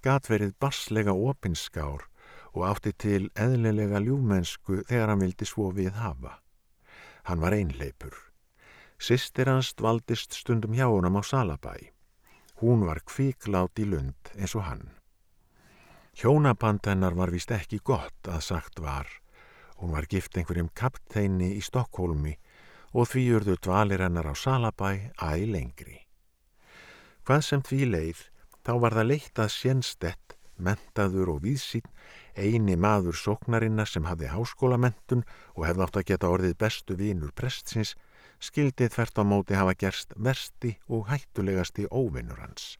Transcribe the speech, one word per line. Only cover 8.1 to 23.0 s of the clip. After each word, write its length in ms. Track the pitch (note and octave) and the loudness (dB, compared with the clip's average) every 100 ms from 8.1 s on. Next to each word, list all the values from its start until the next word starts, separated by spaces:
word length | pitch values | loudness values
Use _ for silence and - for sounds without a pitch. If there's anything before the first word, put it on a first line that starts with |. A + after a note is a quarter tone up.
| - - _ _ _ - - - _ | -18 -20 _ _ _ -20 -20 -20 _
Systir 520 | - B2+ - - C3 | 2 2 2 0 2
hans 240 | C3 C3 | 2 2
dvaldist 580 | - A2 A#2 - A#2 - | 0 2 2 0 -4 -4
stundum 420 | - - A#2 G#2+ A2+ | -12 0 0 2 2
hjá 100 | C3 | 4
honum 320 | G#2+ F2+ G2 | 4 4 2
á 40 | |
Salabæ. 680 | G2+ C3+ A2 C#2+ A#1 G1+ - _ _ _ _ - _ - | 2 0 0 -2 -8 -14 -16 _ _ _ _ -20 _ -2
Hún 240 | A2+ A#2+ F#2 | 4 4 4
var 160 | D#2 | -2
hviklát 760 | - - C3+ B2+ - G2 F2+ - | -8 -2 -2 -2 0 2 2 0
í 60 | |
lund 460 | G#2 E2 C2+ C2+ - - | -2 -2 -4 -8 -16 -6
eins 160 | F#2+ | -4
og 100 | A2 F#2+ | -4 -6
hann. 200 | - - - _ _ _ _ _ _ _ - - - _ | -8 -14 -20 _ _ _ _ _ _ _ -20 -20 -20 _
Hjónaband 720 | - A2+ D3 C#3+ A#2 A2+ G#2 - | -2 4 6 6 4 2 2 2
hennar 300 | F#2+ F#2 F2 | 2 2 2
var 140 | F2+ | 0
víst 160 | F2 - | 0 -2
ekki 300 | A2+ - G#2+ | -4 -4 -8
gott, 460 | - B2+ - - - | -2 -2 -2 -12 -8
að 100 | E2+ - | -6 -4
sagt 320 | F2 - - | -6 -6 -10
var. 300 | D#2 C#2 C#2 - _ - - - - - | -8 -6 -8 -14 _ -20 -20 -20 -20 -10
Hún 80 | F2 | -6
var 160 | D#2 D2+ | -4 -2
gift 300 | F#2+ - F#2+ | -4 -2 -6
einhverjum 320 | E2 E2+ E2+ - | -2 -2 -2 -2
kapteini 800 | A2+ - - - G2+ F#2+ F2+ G2+ | -4 -4 -6 -2 0 2 0 -2
í 40 | |
Stokkhólmi 720 | - B2+ B2 - F2+ D#2 D2+ D2 - - - - - | -4 -4 -4 -4 -4 -2 -4 -6 -14 -20 -20 -20 -6
og 160 | B2+ | 0